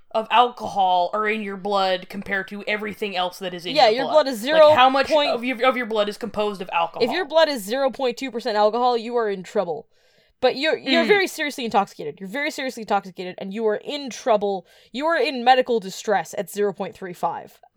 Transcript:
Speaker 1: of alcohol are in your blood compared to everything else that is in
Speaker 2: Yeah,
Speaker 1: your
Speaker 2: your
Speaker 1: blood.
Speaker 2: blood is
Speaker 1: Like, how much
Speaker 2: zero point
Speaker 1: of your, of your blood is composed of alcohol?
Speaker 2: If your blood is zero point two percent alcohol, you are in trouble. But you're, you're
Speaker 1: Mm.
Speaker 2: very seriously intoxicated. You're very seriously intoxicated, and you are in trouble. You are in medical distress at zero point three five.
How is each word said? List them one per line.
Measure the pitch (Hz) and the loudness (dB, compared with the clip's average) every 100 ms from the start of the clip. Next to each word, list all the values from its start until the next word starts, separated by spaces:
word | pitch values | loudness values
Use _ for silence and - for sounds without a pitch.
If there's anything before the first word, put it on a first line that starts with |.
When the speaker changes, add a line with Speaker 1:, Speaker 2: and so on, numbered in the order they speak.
| _ | _
Speaker 1:
of | 220 220 | -4 2
alcohol | 220 247 233 214 180 185 180 175 | 4 4 2 -6 0 2 2 2
are | 214 214 | 0 -2
in | 220 | -4
your | 202 196 | -6 -8
blood | 190 202 190 185 180 | -2 0 2 0 -4
compared | 202 196 196 185 | -12 -6 -6 -6
to | 208 - | -10 -6
everything | 208 214 190 208 180 | -4 -6 -6 -6 -2
else | 180 - | -4 -4
that | 185 | -10
is | 175 170 | -8 -2
in | 294 | 4
Speaker 2:
Yeah, | 247 | 4
Speaker 1:
your | 226 | 4
Speaker 2:
your | 277 | 2
Speaker 1:
blood. | 302 277 | 2 2
Speaker 2:
blood | |
is | 233 | -2
Speaker 1:
Like, | 240 311 302 302 | 0 6 8 8
how | 262 | 6
much | 269 269 | 6 2
Speaker 2:
zero | 302 | 2
point | 294 | 2
Speaker 1:
of | 240 | -2
your, | 247 233 254 | -4 0 2
of | 247 | 2
your | 233 | -2
blood | 214 208 | -2 -2
is | 202 | -4
composed | 220 208 208 196 | -8 -4 -4 -4
of | 190 | -4
alcohol? | 170 170 - | -2 -2 0
Speaker 2:
If | 240 | 0
your | 302 330 | 0 0
blood | 320 311 | 4 4
is | 277 | 2
zero | 190 262 269 | -4 -2 -2
point | 233 262 233 | -2 -4 -4
two | 269 | -8
percent | 233 240 208 | -6 -4 2
alcohol, | 208 226 247 240 | 2 4 0 0
you | 226 240 | -2 -2
are | 220 | -2
in | 196 | -4
trouble. | 175 214 175 151 - _ _ _ _ _ | -4 -4 -2 -6 -10 _ _ _ _ _
But | 254 262 | 0 0
you're, | 311 262 | -2 -2
you're | - 339 330 | 0 2 4
Speaker 1:
Mm. | |
Speaker 2:
very | 415 370 | 2 2
seriously | - 302 - | -4 -8 -6
intoxicated. | 233 214 202 - 160 208 | -2 0 -2 -6 -12 -12
You're | 190 | -12
very | 240 294 | -6 -6
seriously | - 262 240 | -6 -8 -8
intoxicated, | 214 202 190 180 180 180 | -4 -4 -4 -12 -12 -10
and | 196 | -10
you | 202 220 | -4 -2
are | 208 | -2
in | - 285 277 | -6 -10 -10
trouble. | - 269 214 202 196 - _ _ | -8 0 2 0 -4 -10 _ _
You | 240 311 | -4 -2
are | 330 | 0
in | 277 269 240 | 0 0 4
medical | 254 254 226 | 4 4 -2
distress | 190 - - 196 165 - | -2 -10 -2 -2 -2 -8
at | 180 | -8
zero | 196 208 | -2 -4
point | 185 190 | -2 -10
three | - 190 | -10 -14
five. | 175 170 120 69 _ _ | -6 -6 -6 -12 _ _